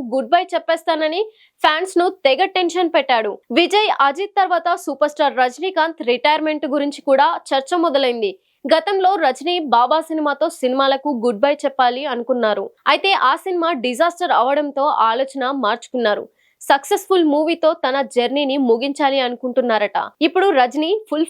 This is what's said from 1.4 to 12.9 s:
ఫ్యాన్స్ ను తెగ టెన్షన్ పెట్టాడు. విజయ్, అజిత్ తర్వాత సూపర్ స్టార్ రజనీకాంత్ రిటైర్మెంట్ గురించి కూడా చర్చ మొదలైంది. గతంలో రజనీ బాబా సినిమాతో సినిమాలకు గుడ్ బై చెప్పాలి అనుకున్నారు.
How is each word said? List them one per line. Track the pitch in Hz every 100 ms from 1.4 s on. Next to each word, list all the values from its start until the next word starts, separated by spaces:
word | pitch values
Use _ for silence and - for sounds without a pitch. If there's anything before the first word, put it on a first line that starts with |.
| _ _
ఫ్యాన్స్ | 302 311 370 349
ను | 359 381 269
తెగ | 262 381 381
టెన్షన్ | 349 339 349 330
పెట్టాడు. | 277 233 214 - - 240
విజయ్, | 349 403 427 - 277
అజిత్ | 285 403 403
తర్వాత | 370 349 339 370
సూపర్ | 330 269 294
స్టార్ | 294 285 233
రజనీకాంత్ | 247 247 370 370 320 330 240
రిటైర్మెంట్ | 247 294 311 311 302 294
గురించి | 285 285 - -
కూడా | 269 302 339 -
చర్చ | 269 269 359
మొదలైంది. | 330 277 262 240 202 185 _ _ 262
గతంలో | 320 403 392 370 392 285
రజనీ | 254 294 349 302 233
బాబా | 247 311 320
సినిమాతో | 311 294 277 320 -
సినిమాలకు | 254 262 269 269 294 240 240
గుడ్ | 202
బై | 277 294
చెప్పాలి | 285 277 247 247 294
అనుకున్నారు. | 240 233 247 220 202 196 _ -